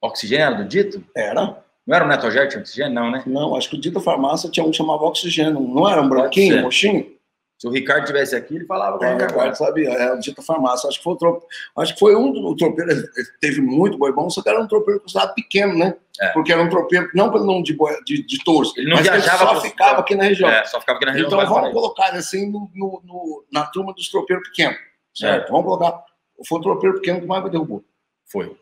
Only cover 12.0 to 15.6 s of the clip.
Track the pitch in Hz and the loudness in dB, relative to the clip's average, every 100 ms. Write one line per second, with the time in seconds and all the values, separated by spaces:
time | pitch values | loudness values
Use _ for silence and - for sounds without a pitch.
12 | 208 214 269 - 190 160 165 165 170 147 | 6 6 4 0 -4 0 0 0 -2 -2
13 | - - 120 _ 151 139 131 131 196 - | -2 -10 -10 _ -2 0 0 2 2 2
14 | 139 135 170 175 - 220 220 214 202 202 | 0 0 -2 -2 0 0 2 0 2 -2
15 | - 196 196 - - 190 | -2 -2 -2 -4 -2 0